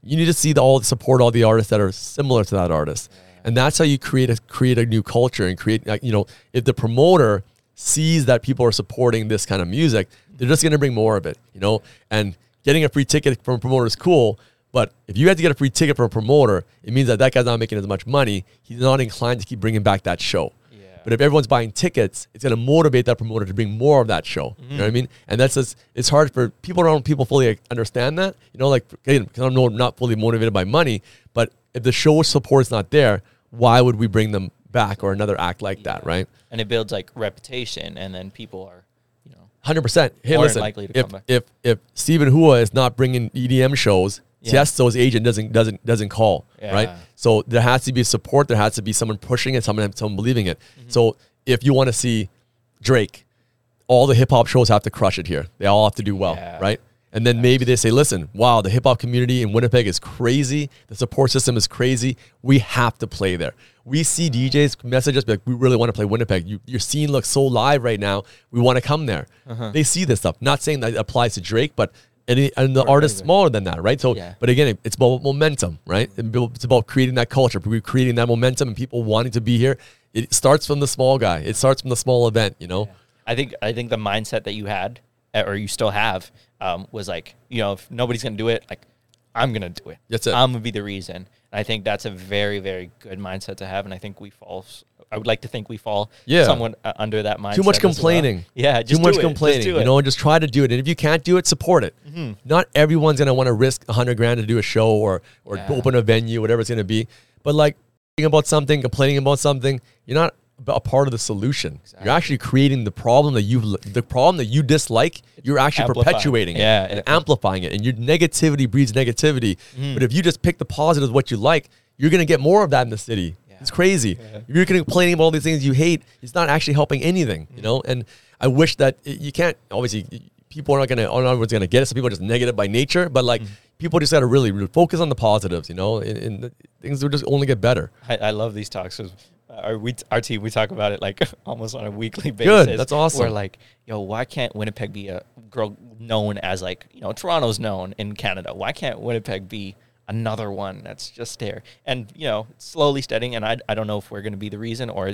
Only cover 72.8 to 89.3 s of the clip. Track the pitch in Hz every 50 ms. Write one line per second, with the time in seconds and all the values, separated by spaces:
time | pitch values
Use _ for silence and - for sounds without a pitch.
72.8 | 131 135 139 143 147 151 - 95 95 151 175 196 196 165 110 107 98 92 82 82
73.8 | 85 101 131 143 - 131 117 92 87 87 90 _ - 120 127 127 147 135 107 -
74.8 | _ - - - 131 123 127 127 - 139 139 139 156 156 147 131 - 87 80 -
75.8 | _ - 87 98 110 - _ - 117 113 113 123 123 113 120 - - 123 131 123
76.8 | 110 _ - 135 131 127 127 123 120 - - 135 131 120 - 98 85 107 110 113
77.8 | - - - 131 127 127 120 120 117 120 120 117 120 127 131 - 143 127 107 104
78.8 | 123 131 - 120 117 110 107 110 120 127 107 120 110 110 120 117 117 135 139 -
79.8 | - - _ _ _ _ _ 110 117 - - - - 139 139 151 - - 147 143
80.8 | 143 135 - - 131 127 135 135 113 101 87 80 76 - 110 - - 135 135 -
81.8 | - 131 123 117 - 127 127 123 120 117 107 113 110 98 - _ - 85 92 95
82.8 | 107 101 95 _ _ _ _ _ _ - 117 120 143 123 - - - 107 117 110
83.8 | 120 117 113 113 110 101 98 110 110 - - 113 - - 101 107 104 101 104 95
84.8 | 90 104 120 - _ _ _ _ _ _ _ 107 104 101 101 101 107 95 - -
85.8 | 117 107 95 104 107 113 95 92 90 - _ _ _ _ _ _ - 92 87 87
86.8 | 98 - - 113 101 104 92 85 - - _ _ _ _ 123 117 110 101 98 95
87.8 | - _ - 117 123 120 120 113 - 131 110 101 110 113 113 - _ _ - -
88.8 | _ _ _ _ _ _ _ _ _ _